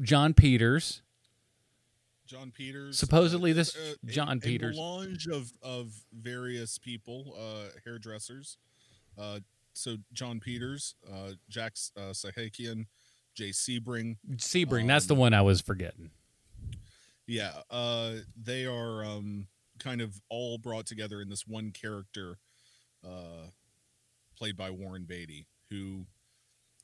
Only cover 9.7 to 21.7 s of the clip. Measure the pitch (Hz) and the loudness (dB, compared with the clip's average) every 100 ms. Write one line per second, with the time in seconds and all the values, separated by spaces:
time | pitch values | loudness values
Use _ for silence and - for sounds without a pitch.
9.7 | - 123 110 - 113 123 117 123 120 123 | -10 -8 -10 -12 -12 -10 -8 -8 -8 -8
10.7 | 143 - - 95 95 98 98 - 110 113 | -8 -10 -12 -14 -12 -12 -14 -12 -8 -8
11.7 | - - - 98 95 101 104 110 - 117 | -8 -10 -10 -10 -8 -10 -8 -8 -8 -8
12.7 | 110 110 _ _ _ _ - 101 92 - | -8 -10 _ _ _ _ -10 -6 -4 -2
13.7 | 120 113 117 113 110 - 123 - 180 160 | -4 -4 -4 -6 -8 -8 -6 0 2 4
14.7 | 120 117 147 - 143 123 107 98 95 - | 4 6 6 6 8 10 10 10 8 4
15.7 | 95 85 - 85 - _ _ _ - - | -2 -4 -8 -16 -20 _ _ _ -14 -12
16.7 | - - - _ _ - 113 101 73 - | -12 -16 -20 _ _ -8 -4 -4 -8 -8
17.7 | 120 120 117 113 113 98 117 113 127 127 | -4 -2 -2 -2 -6 -12 -12 -8 -6 -4
18.7 | 120 117 110 107 104 104 101 98 _ _ | -4 -4 -6 -6 -6 -8 -8 -10 _ _
19.7 | - 135 123 110 98 - 117 123 117 117 | -12 -8 -6 -6 -10 -10 -6 -6 -6 -6
20.7 | 110 - 107 107 104 101 101 - 110 107 | -8 -8 -8 -8 -8 -10 -10 -10 -8 -8